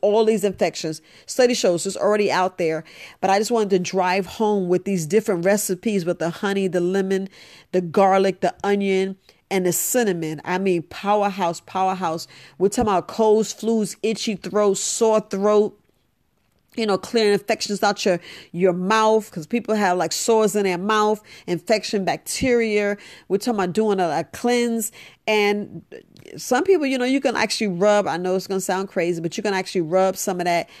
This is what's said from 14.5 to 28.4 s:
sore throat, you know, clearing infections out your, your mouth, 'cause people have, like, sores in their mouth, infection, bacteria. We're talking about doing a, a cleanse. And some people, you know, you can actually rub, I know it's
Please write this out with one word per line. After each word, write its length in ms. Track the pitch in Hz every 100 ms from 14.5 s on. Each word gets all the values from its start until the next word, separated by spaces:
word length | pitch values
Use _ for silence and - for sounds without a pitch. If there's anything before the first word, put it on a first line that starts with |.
| 202 208 196
sore 440 | - - 226 214
throat, 580 | 214 190 208 214 208 - _ _ _ _ _ _ _ _ _ -
you 120 | 220
know, 100 | 190
clearing 360 | - 233 208
infections 500 | 202 - 214 - 202
out 200 | 208 202
your, 160 | 214 175 - - -
your 220 | 170 185
mouth, 560 | 180 185 220 220 220 208
'cause 160 | - 151
people 300 | 233 208 214
have, 200 | 202 180
like, 160 | 170
sores 440 | - - 226 214 208
in 80 |
their 160 | 196 175
mouth, 420 | 196 214 214 214 - - -
infection, 580 | 175 - 214 - 208
bacteria. 920 | 180 151 - - 269 240 226 208 202 202 - - -
We're 100 | 196
talking 220 | 247 214
about 140 | 180
doing 260 | 180 220 196
a, 220 | 175 147
a 20 |
cleanse. 680 | 160 - 240 240 240 226 208 - - - -
And 560 | 214 202 208 202 165 - - - - - -
some 280 | - 247
people, 240 | 381 370 277
you 100 | 262
know, 80 | 247
you 160 | 277
can 140 | 269 233
actually 320 | 214 - 214
rub, 400 | 170 208 208 190
I 100 | 160
know 180 | 180
it's 120 | 185